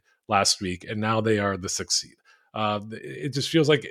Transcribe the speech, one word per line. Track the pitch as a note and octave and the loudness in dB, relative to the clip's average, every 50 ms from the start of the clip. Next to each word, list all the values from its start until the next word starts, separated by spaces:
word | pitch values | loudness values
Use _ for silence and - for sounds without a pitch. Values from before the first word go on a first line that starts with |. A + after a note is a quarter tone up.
| - _ _ _ _ | -14 _ _ _ _
last | - G#2+ G2 G2 - - - | 2 2 4 4 4 2 0
week, | G#2 F#2 F2+ F2 - | -2 -4 -4 -6 -8
and | - A2 G#2+ | -8 -6 -2
now | G#2+ A2 A2+ A2 | -2 0 0 2
they | G#2+ A2+ G#2+ G#2 | 2 2 2 2
are | G2+ G2 G2 | 2 0 -2
the | F2+ F2+ F#2+ | -2 -4 -4
sixth | - - F#2 - - | -4 -6 -2 -2 -2
seed. | - - - - _ _ _ _ _ _ _ - | -2 -2 -6 -14 _ _ _ _ _ _ _ -6
Uh, | A2 G#2+ G#2 G#2+ G#2 | -2 -2 0 -2 -2
th-, | G2+ A2 A2 - | -6 -8 -12 -12
it | - C#3 C3+ C#3 D3 D3 C3 | -12 -12 -10 -8 -6 -4 -4
just | C#3+ B2+ - | -4 -2 2
feels | - E3 D3+ C3+ | 4 4 6 6
like, | D#3 C3 G#2+ - | 4 2 2 -4